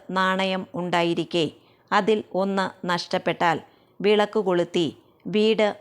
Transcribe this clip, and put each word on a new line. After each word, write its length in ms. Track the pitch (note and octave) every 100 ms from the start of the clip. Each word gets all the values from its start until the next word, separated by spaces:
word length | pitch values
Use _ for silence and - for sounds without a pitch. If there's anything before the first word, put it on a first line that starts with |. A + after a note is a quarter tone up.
| - F#3+
നാണയം 440 | F#3 F#3+ F#3+ F#3+ - E3+
ഉണ്ടായിരിക്കെ 640 | F3 E3+ E3+ E3 D#3 F3 D3+ - _ _ -
അതിൽ 280 | G3+ G#3 G#3+ - F3+
ഒന്ന് 240 | G3 G3 F#3+ - F3+
നഷ്ടപ്പെട്ടാൽ 680 | F3 - F#3 F3 E3+ E3+ D3+ - _ _ -
വിളക്ക് 400 | G3 G#3 G#3 A3 F#3+
കൊളുത്തി 400 | F3 E3+ F#3 D3+ - _ _ -
വീട് 340 | G#3 G#3+ G#3+ G#3 -